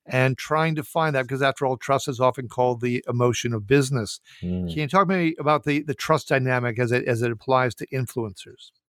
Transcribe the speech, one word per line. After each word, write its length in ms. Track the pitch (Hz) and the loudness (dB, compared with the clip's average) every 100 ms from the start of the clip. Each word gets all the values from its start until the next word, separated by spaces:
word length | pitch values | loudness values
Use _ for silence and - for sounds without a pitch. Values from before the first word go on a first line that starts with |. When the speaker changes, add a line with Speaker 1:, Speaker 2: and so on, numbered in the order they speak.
| - | -4
Speaker 1:
and 320 | 127 131 127 | 2 2 0
trying 380 | - 151 160 156 | -2 0 0 -2
to 80 | |
find 320 | - 170 160 135 | -4 -2 0 0
that, 80 | |
because 180 | 123 135 | -2 0
after 240 | 139 131 139 | 0 0 -2
all, 100 | 131 | -2
trust 320 | - 139 - | 0 0 0
is 120 | 120 | 0
often 280 | 127 123 120 | 2 2 -4
called 340 | - 123 120 | 0 2 2
the 220 | 123 123 - | -2 -2 -2
emotion 420 | 120 123 113 120 | 2 2 2 -2
of 140 | 113 101 | -4 2
business. 540 | 139 135 135 104 - _ - | 2 4 0 -4 -8 _ -10
Speaker 2:
Mm. 260 | 180 180 175 | -4 -4 -4
Speaker 1:
Can 80 | 160 | -4
you 100 | 147 | 0
talk 200 | 190 185 | 2 2
maybe 280 | 190 165 160 | 2 0 0
about 240 | 143 151 | 0 0
the, 180 | 147 147 | 0 -2
the 140 | 151 131 | -2 -4
trust 320 | - 156 - | 0 0 2
dynamic 500 | 139 127 127 120 113 | 0 2 0 0 -2
as 140 | 120 | 0
it, 160 | 123 - | 0 0
as 160 | 117 | 0
it 80 | 120 | -2
applies 420 | 113 - 131 127 - | -4 0 2 2 -2
to 120 | - | -8
influencers? 840 | 135 123 - 95 92 - - - _ _ | -6 -6 -6 -8 -10 -20 -20 -20 _ _